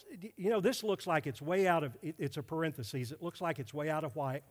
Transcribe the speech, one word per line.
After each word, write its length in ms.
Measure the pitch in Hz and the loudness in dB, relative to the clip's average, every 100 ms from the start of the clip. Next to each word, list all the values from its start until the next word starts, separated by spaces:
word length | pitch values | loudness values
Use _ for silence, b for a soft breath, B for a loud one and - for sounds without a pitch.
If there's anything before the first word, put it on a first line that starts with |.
| - 226 208 - | -16 -14 -14 -2
you 120 | 190 | 2
know, 120 | 220 | 4
this 220 | 190 254 | 4 2
looks 240 | 214 190 180 | 0 0 2
like 200 | 160 143 | 2 2
it's 160 | 120 | -4
way 240 | 151 190 185 | 0 4 6
out 180 | 165 | 6
of, 120 | 147 117 | 2 -4
it, 140 | 147 - | -8 -4
it's 180 | 143 151 | -4 -4
a 60 | |
parenthesis. 680 | 139 160 160 143 110 139 120 | -4 0 0 -2 -4 -4 -4
It 100 | 151 | -6
looks 180 | 175 - | -8 -4
like 180 | 170 151 | -2 -2
it's 160 | 123 | -4
way 160 | 147 151 | -4 0
out 120 | 156 | 0
of 140 | 156 147 | -2 -2
whi-, 240 | 139 139 - | -2 -4 -4